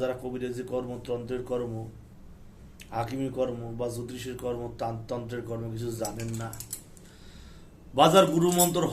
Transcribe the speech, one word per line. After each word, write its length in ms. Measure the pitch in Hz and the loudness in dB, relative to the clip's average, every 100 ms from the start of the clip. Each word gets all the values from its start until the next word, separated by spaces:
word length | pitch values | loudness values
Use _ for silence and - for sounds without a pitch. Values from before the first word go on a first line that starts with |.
যারা 140 | 127 127 | 0 -2
কবিরাজি 400 | 131 127 123 120 127 | -4 -4 -4 -4 -4
কর্ম, 200 | 123 123 123 113 | -4 -4 -6 -4
তন্ত্রের 360 | 120 117 123 120 | -4 -2 -4 -2
কর্ম, 220 | 123 120 110 110 - - - - - - - - - - 113 | -2 -2 -6 -8 -12 -18 -20 -18 -18 -18 -18 -18 -18 -8 -4
হাকিমি 340 | 113 135 135 131 | -2 -2 -2 0
কর্ম 240 | 127 117 117 113 | -2 -2 -6 -4
বা 80 | 120 113 | -4 -4
জ্যোতিষের 420 | 120 127 120 120 | -6 -8 -8 -6
কর্ম, 180 | 123 120 120 117 | -4 -4 -6 -4
তান-, 240 | 117 113 113 | -4 -4 -6
তন্ত্রের 340 | 120 113 120 113 | -6 -4 -6 -6
কর্ম 160 | 117 113 | -6 -6
কিছু 160 | 113 117 107 | -4 -4 -4
জানেন 280 | 110 113 113 113 | -4 -4 -4 -4
না, 80 | 113 110 - - - - - - - - - - - - - 123 | -6 -8 -10 -12 -12 -20 -20 -18 -18 -18 -18 -18 -20 -20 -2 6
বা 100 | 160 | 8
যার 120 | 190 - 165 | 10 8 6
গুরুমন্ত্র 460 | 175 175 175 170 160 | 6 6 6 4 2